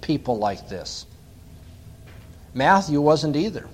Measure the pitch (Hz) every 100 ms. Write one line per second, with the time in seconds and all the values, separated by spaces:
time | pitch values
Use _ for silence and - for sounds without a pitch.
0 | - 147 123 113 104 104 - 95 78 -
1 | - - - - - - - - - -
2 | - - - - - 127 143 196 156 147
3 | 147 156 156 143 202 160 -